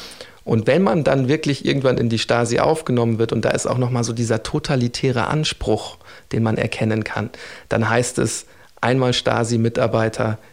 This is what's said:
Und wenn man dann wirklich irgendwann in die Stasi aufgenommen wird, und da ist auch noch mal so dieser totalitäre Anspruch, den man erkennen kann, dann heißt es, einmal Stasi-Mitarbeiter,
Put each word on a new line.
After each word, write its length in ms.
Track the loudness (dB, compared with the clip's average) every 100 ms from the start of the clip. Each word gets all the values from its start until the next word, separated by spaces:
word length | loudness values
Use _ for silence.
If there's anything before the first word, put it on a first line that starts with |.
| -14 -18 -20 -14 -2
Und 200 | 0 4
wenn 160 | 4
man 220 | 4 2
dann 240 | 2 2 2
wirklich 380 | 0 0 -2 0
irgendwann 320 | 0 2 2
in 100 | 2
die 120 | 0
Stasi 400 | 0 0 2 2
aufgenommen 600 | 2 2 0 0 2 2
wird, 140 | 0
und 100 | 0
da 60 | 0
ist 180 | 0 0
auch 100 | 0
noch 140 | 0
mal 140 | 0 -2
so 80 |
dieser 300 | -2 -2 -2
totalitäre 840 | -2 -4 -2 0 0 0 -2 0 0
Anspruch, 680 | -2 -2 -4 -2 -2 -2 -16 -20 -20 -6
den 100 | -2
man 160 | 0 0
erkennen 460 | -2 -2 -2 -2
kann, 260 | -4 -6 -8 -10 -18 -18 -4
dann 220 | 0 2
heißt 280 | 2 0 0
es, 260 | -2 -4 -10 -20 -20 -4
einmal 320 | 0 2 2
Stasi-Mitarbeiter, 1300 | 0 0 0 2 2 2 0 0 2 0 0 -2 -4 -10